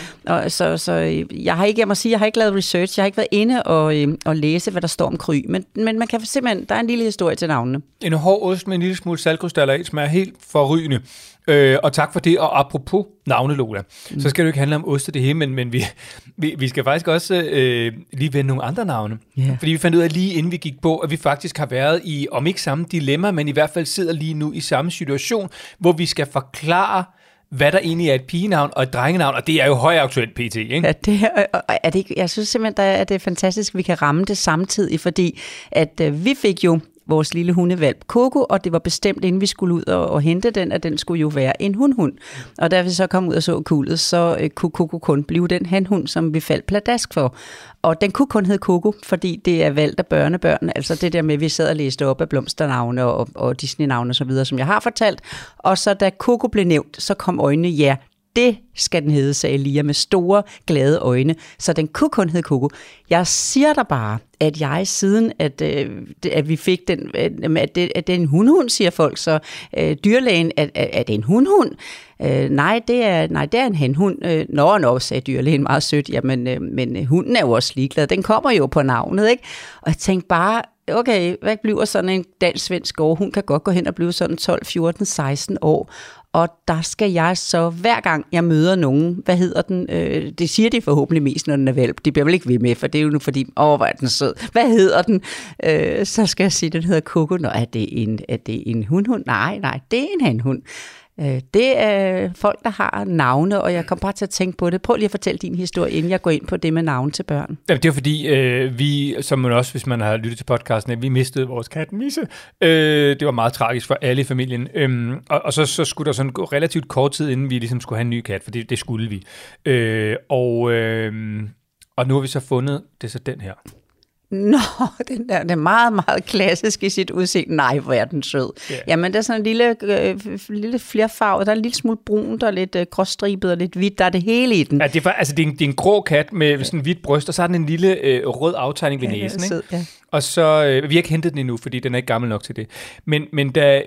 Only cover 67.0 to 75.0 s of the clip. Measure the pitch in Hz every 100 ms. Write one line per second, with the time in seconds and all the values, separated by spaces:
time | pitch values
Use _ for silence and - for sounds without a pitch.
67 | - - 165 165 160 160 - 180 175 180
68 | 170 180 160 156 233 349 247 - 180 -
69 | 156 - 165 156 - - - - 156 151
70 | 202 240 254 170 165 - 151 - - -
71 | 120 107 107 220 320 403 247 - - -
72 | - - 143 135 139 143 160 226 233 247
73 | 220 170 160 156 147 233 262 165 131 139
74 | 196 - 175 160 - 147 156 214 131 127